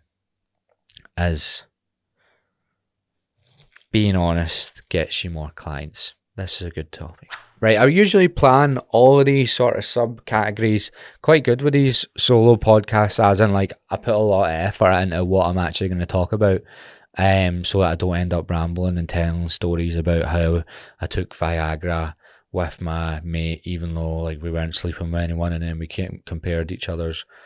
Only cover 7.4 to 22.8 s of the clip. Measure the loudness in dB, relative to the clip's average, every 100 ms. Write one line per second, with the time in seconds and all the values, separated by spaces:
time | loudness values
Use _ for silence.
7.4 | _ _ 2 4 4 4 4 4 2 4
8.4 | 4 6 4 0 0 6 6 6 4 2
9.4 | 0 0 0 0 -4 -2 -2 -4 -4 -2
10.4 | -2 0 0 0 -2 -10 -20 -4 2 4
11.4 | 4 0 2 2 2 0 -4 -2 2 6
12.4 | 6 6 6 4 4 0 2 2 4 4
13.4 | 4 2 -2 -6 -10 -8 -2 0 2 2
14.4 | 0 0 -4 2 2 4 2 -2 0 2
15.4 | 2 0 -2 -2 -4 -4 -2 -2 -2 2
16.4 | 2 2 -2 -20 -20 -20 _ 0 2 4
17.4 | 2 -2 -2 0 0 0 -2 -2 -2 -2
18.4 | -2 -4 -2 -2 -2 -2 -4 -2 -2 -2
19.4 | -4 -4 -2 -2 -2 -2 0 0 0 0
20.4 | 0 0 -4 -12 -20 -12 -8 -6 -8 -6
21.4 | -4 -4 -4 -6 -4 -4 -6 -10 _ _
22.4 | _ -6 -6 -6